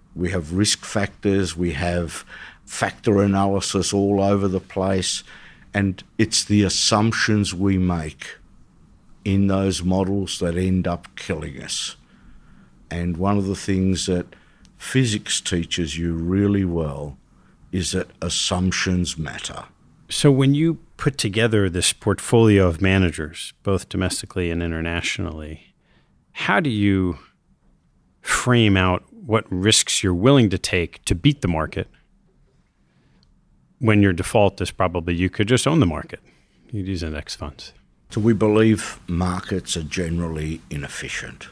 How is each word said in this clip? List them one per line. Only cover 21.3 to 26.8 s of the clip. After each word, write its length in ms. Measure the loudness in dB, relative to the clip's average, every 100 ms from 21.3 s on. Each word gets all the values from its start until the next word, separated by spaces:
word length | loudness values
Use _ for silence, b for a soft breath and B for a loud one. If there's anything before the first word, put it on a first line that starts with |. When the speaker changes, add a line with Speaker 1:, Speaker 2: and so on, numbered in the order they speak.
| 0 2 2 2
Speaker 2:
this 240 | 0 -2
portfolio 720 | -2 -2 -2 2 6 8 8 6
of 160 | 4
managers, 720 | 2 4 2 0 -8 -10 -16 -8
both 260 | -2 -2 -2
domestically 600 | -4 -4 -4 -8 -6 -4
and 140 | -4
internationally, 1120 | -4 -4 -4 -4 -4 -6 -8 -10 -12 -16 _ _ _ _ _ _ _
how 280 | -8 -2 0
do 100 | 0
you 500 | 0